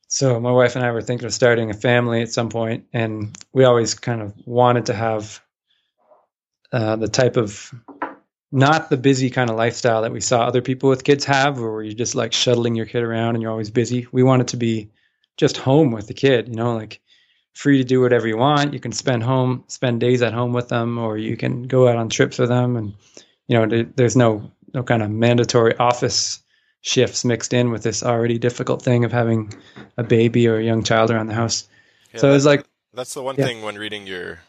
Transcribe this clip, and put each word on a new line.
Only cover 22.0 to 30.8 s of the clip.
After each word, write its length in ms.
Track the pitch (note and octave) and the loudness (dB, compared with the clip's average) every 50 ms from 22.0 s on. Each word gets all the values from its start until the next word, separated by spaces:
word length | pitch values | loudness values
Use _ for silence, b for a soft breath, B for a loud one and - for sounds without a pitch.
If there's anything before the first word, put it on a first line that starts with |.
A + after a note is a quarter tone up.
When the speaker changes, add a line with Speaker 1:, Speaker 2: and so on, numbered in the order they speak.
| A2+ A2 | -2 -2
Speaker 1:
trips 280 | - - C3 C3 - - | 0 0 0 0 0 0
with 120 | B2 A#2 | 0 0
them. 280 | B2 B2 B2 B2 B2 A#2 | 2 0 0 0 -2 -4
And, 160 | G#2+ G2+ G2+ - b b b b b b b b b - | -4 -8 -10 -14 b b b b b b b b b 0
you 100 | B2 A#2 | 2 2
know, 80 | A2 | 2
there, 180 | G#2+ A2+ A#2 A#2 - - | 2 2 0 -2 -2 0
there's 200 | - B2 A2+ G#2 | 2 2 4 4
no, 360 | B2+ A#2+ A2+ G#2+ G#2 A#2+ - - _ _ - - | 4 4 4 2 0 -4 -12 -18 _ _ -10 -8
no 100 | C3+ A#2+ | -6 -2
kind 180 | - B2 A#2 | 0 0 0
of 80 | G#2+ G#2 | 0 -2
mandatory 640 | G#2+ A2 A#2 A#2+ A#2+ A#2+ A#2 A2 - A#2+ A2+ A2+ - - | -2 0 2 4 4 4 2 2 2 4 4 4 2 2
office 640 | B2 B2 A#2+ - C#3 A#2 - - - - - - _ _ _ _ _ _ _ _ | 2 0 0 0 -2 -2 -2 -2 -4 -6 -8 -12 _ _ _ _ _ _ _ _
shifts 440 | - - - C3 A#2+ G#2+ - - - | -8 -2 0 2 0 0 0 -2 -2
mixed 260 | B2 A#2 A2+ - - | -2 -2 -2 -2 -2
in 200 | C3 B2 B2 B2 | 0 0 0 0
with 100 | A2+ G#2+ | -2 -4
this 220 | - A#2 G#2 - - | -4 -4 -4 -4 -2
already 340 | B2 A#2+ A#2 A#2 A#2 A#2 A#2 | -2 0 0 0 0 -2 -2
difficult 440 | A#2+ A#2+ - - - - B2+ - | -2 -4 -4 -4 -4 -4 -4 -2
thing 240 | - C3 B2 A#2+ A#2+ | 0 2 2 2 2
of 60 | A2 | 2
having 400 | A#2+ A#2+ A#2 A#2 A2+ A2+ G#2+ G#2 - B B B B B B B B B | 0 0 0 2 0 -2 -2 -6 -12 B B B B B B B B B
a 60 | A#2 | -2
baby 440 | G#2+ A#2 A2+ A#2 A#2+ A#2 A#2+ A#2+ A#2 | 2 4 4 4 4 4 4 4 4
or 100 | A2 A2 | 2 2
a 60 | A2 | 0
young 200 | A2+ A2+ A2+ | 0 0 0